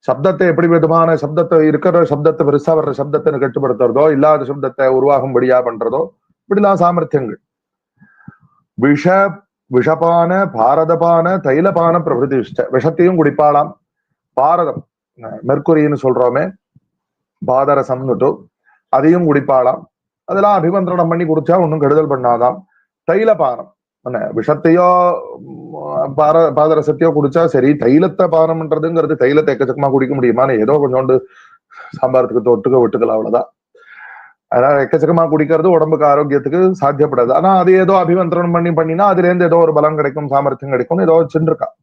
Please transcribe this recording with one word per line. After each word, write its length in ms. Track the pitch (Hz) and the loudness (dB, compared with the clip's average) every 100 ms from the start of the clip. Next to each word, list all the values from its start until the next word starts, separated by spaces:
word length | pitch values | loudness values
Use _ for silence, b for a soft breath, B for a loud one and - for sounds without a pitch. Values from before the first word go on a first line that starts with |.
| - | -4
சப்தத்தை 380 | 127 175 165 185 | -2 -2 0 0
எப்படி 200 | 165 170 | 2 2
விதமான 480 | 170 156 165 165 160 | 2 2 2 2 0
சப்தத்தை, 420 | 143 156 170 165 | -2 -4 0 2
இருக்கிற 420 | 156 147 180 170 | 2 0 0 0
சப்தத்தை, 400 | 160 143 151 156 143 | 0 0 -2 0 0
பெருசா 280 | 143 147 | 0 0
வர்ற 180 | 160 147 | 0 -2
சப்தத்தை 480 | 135 143 143 156 139 | -6 -4 -2 -2 -2
கட்டுப்படுத்துறதோ, 640 | 135 120 135 120 123 120 156 | -4 -2 -4 0 0 2 2
இல்லாத 340 | 139 151 151 131 | 4 2 2 -2
சப்தத்தை 420 | 143 135 - 131 | -6 -8 -2 0
உருவாகும்படியா 720 | 131 139 139 135 123 127 127 | 2 2 0 0 -2 2 2
பண்றதோ, 420 | 123 113 113 131 165 _ _ _ _ | 0 -4 -4 -4 -6 _ _ _ _
இப்படிலாம் 300 | 202 202 196 | 0 2 2
சாமர்த்தியங்கள். 600 | 175 175 160 143 120 - _ _ _ _ _ _ b b b b b b _ - | 2 0 -2 -4 -6 -12 _ _ _ _ _ _ b b b b b b _ -2
விஷ, 280 | 131 147 180 190 196 - _ _ _ | 0 2 2 2 0 -4 _ _ _
விஷபான, 600 | 127 135 160 170 170 170 185 190 | 0 0 0 2 2 2 0 -2
பாரதபான, 840 | 117 117 147 160 170 170 170 170 190 | 0 0 2 0 0 2 2 0 -2
தைலபான 580 | 143 139 190 180 165 170 | 0 0 0 0 0 0
பிரபுதிஷ்ட, 680 | 160 123 131 131 110 - 117 | -2 -2 -2 -2 -4 -6 -2
விஷத்தையும் 480 | 131 147 160 175 180 | -2 -2 0 0 2
குடிப்பாளாம். 520 | 143 143 147 147 156 - _ _ _ _ _ - | 0 2 2 2 -2 -8 _ _ _ _ _ -2
பாரதம், 440 | 143 175 160 123 - _ _ _ 113 - 127 | 0 0 -2 -6 -16 _ _ _ -18 -10 -4
மெர்க்குரின்னு 560 | 143 147 156 147 143 | -2 0 2 2 0
சொல்றோமே, 420 | 131 120 123 120 180 190 _ _ _ _ _ _ _ _ | -2 0 0 0 -6 -10 _ _ _ _ _ _ _ _
பாதரசம்னுட்டு, 880 | - 127 139 139 131 127 131 107 131 - - _ _ _ _ | -2 0 2 0 0 -6 -4 -2 -2 -2 -14 _ _ _ _
அதையும் 340 | 131 151 175 165 | 0 2 2 2
குடிப்பாளாம். 540 | 143 131 131 127 135 - _ _ _ - | 0 2 0 0 -4 -12 _ _ _ -6
அதெல்லாம் 300 | 190 202 196 | -2 2 2
அபிமந்திரணம் 520 | 165 196 180 175 165 | 0 0 0 0 0
பண்ணி 160 | 170 170 | 0 0
குடிச்சா 320 | 156 139 180 | -2 2 2
ஒண்ணும் 180 | 165 156 | 2 0
கெடுதல் 340 | 139 151 151 | 2 2 0
பண்ணாதாம். 460 | 135 123 117 123 190 - _ _ _ - | -2 0 0 0 -2 -14 _ _ _ -4
தைலபானம், 640 | 190 220 202 139 120 - _ _ _ 127 | 0 0 0 0 -4 -12 _ _ _ -10
என்ன, 120 | 120 - 110 | -8 -6 -4
விஷத்தையோ, 500 | 110 151 170 170 180 180 180 165 - - | -2 0 2 4 4 2 0 -2 -8 -18
ம், 180 | 110 - - 156 147 147 143 151 | -18 -20 -18 -14 -10 -6 -6 0
பார-, 340 | 151 160 160 139 | 2 4 2 2
பாதரசத்தையோ 540 | 156 156 151 135 165 | 2 2 0 0 0
குடிச்சா 300 | 147 143 156 165 | 2 0 0 0
சரி, 240 | 143 131 | 2 0
தைலத்தை 520 | 147 113 143 185 - 180 | 0 2 2 0 0 0
பானம்ன்றதுங்கிறது, 880 | 165 160 160 156 156 160 165 - 120 | 2 0 -2 -4 -4 -2 -2 -2 0
தைலத்தை 360 | 127 147 151 | 2 2 0
எக்கச்சக்கமா 360 | 131 131 123 139 | -2 0 0 2
குடிக்க 240 | 135 131 139 | 0 0 0
முடியுமான்னு, 380 | 123 113 139 117 | 0 0 0 0
ஏதோ 140 | 110 | 0
கொஞ்சோண்டு 420 | 147 143 127 131 127 - B B B B B B | 0 0 -2 0 -2 -2 B B B B B B
சாம்பாரத்துக்கு 520 | - 127 127 127 120 | -6 0 0 0 -2
தொட்டுக்க 340 | 113 110 123 131 | 0 0 2 2
விட்டுக்கலாம், 400 | 117 117 113 110 | 2 0 -2 -2
அவ்வளவுதான். 300 | 110 113 - _ _ B B B B B B _ _ | -2 -4 -4 _ _ B B B B B B _ _
அதனால 280 | 123 131 143 | -2 0 0
எக்கச்சக்கமா 420 | 135 160 151 170 165 | 0 0 0 0 0
குடிக்கிறது 400 | 156 147 160 185 | 0 0 0 2
உடம்புக்கு 380 | 165 156 156 147 | 2 2 0 2
ஆரோக்கியத்துக்கு 540 | 143 147 139 139 165 185 185 | 2 0 -2 -2 0 0 0
சாத்தியப்படாது. 520 | 139 139 147 131 120 | -2 0 0 0 0
ஆனா 180 | 143 185 190 | 2 2 2
அது 140 | 180 | 4
ஏதோ 200 | 185 185 | 2 4
அபிமந்திரணம் 600 | 190 170 180 170 170 175 170 | 2 2 0 0 -2 0 0
பண்ணி 160 | 170 | 0
பண்ணினா 360 | 160 160 165 202 | 0 -2 0 0
அதுல 200 | 185 175 | 2 0
இருந்து 180 | 180 175 | 2 2
ஏதோ 120 | 170 | 4
ஒரு 160 | 165 | 4
பலம் 220 | 151 151 156 | 2 0 0
கிடைக்கும், 320 | 143 143 143 | -4 -4 -4
சாமர்த்தியம் 460 | 139 139 131 139 | -2 -2 -6 -6
கிடைக்கும்னு 340 | 131 123 170 180 | -4 -2 -2 2
ஏதோ 100 | 165 | 2
வச்சுருக்கா. 500 | 165 160 160 156 - _ | 0 -2 -2 -2 -6 _